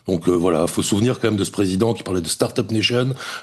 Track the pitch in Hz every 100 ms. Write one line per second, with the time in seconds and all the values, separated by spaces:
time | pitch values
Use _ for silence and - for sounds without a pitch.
0 | - 87 90 90 90 80 85 - 85 101
1 | 120 123 113 104 92 - 95 95 113 113
2 | - 92 82 - 117 - 104 110 104 120
3 | 127 131 - -